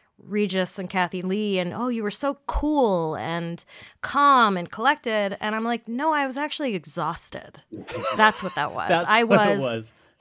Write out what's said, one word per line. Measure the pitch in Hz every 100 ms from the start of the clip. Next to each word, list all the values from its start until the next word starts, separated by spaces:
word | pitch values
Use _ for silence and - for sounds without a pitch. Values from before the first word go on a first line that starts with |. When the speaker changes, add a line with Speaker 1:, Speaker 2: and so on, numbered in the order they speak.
| _ _
Speaker 1:
Regis | - 208 208 185 180 -
and | 180
Kathie | 190 175 185
Lee, | 185 196 214 190
and, | 175
oh, | - 247
you | 233
were | 208
so | - 277 277 -
cool | - 294 302 240 180 160 135
and | 117 170 170 170 - - - _
calm | - 277 285 349 220 190
and | 170
collected." | - 240 294 247 220 202 -
And | 214 220
I'm | 226
like, | 233 233
"No, | 240 311
I | 302 269
was | 254
actually | 294 - 285
exhausted." | 196 147 180 156 165 - - - - - 320 - - 640 640
That's | 214 -
what | 190 -
that | 147
was. | 113 82
Speaker 2:
<laughs> |
That's | 170 175
Speaker 1:
I | 220 233
Speaker 2:
what | 202 208
it | 202
Speaker 1:
was |
Speaker 2:
was. | 131 113 110 _ _ -